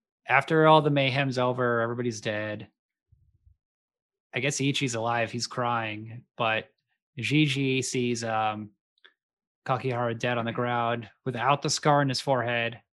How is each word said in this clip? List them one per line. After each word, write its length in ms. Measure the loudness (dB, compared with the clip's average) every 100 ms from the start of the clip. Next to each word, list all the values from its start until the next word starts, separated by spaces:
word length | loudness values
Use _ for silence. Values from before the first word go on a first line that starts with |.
| _ _ 0
after 380 | 2 4 6 8
all 160 | 8
the 80 | 6
mayhem's 480 | 2 2 0 0 0
over, 420 | 0 0 0 0
everybody's 400 | 0 -2 -4 -4
dead. 460 | -4 -4 -6 -8 -12 _ _ _ _ _ _ _ _ _ _ _ _ _ _ _ _
I 60 | -4
guess 180 | -2 0
Ichi's 340 | 0 0 -2
alive. 360 | -2 -2 0 -2
He's 160 | -4 -6
crying, 760 | -4 -2 -2 -4 -8 -12 -16 -12 -4
but 320 | -2 -2 -4 _ _ _ _ -8
Gigi 640 | 0 2 2 2 0 0
sees, 420 | -2 -2 -2 -2
um, 460 | -2 -2 -2 -4 -10 _ _ _ -20 _ _ _ _ _ -4
Kakihara 520 | -2 -2 -2 -4 -2
dead 180 | -2 -2
on 60 |
the 80 | -2
ground 560 | -2 -2 -2 -2 -2 -6 _
without 380 | -8 -2 0 0
the 80 | 0
scar 300 | 0 2 4
on 80 | 2
his 120 | 0
forehead. 600 | 0 0 0 -2 -2 -6 _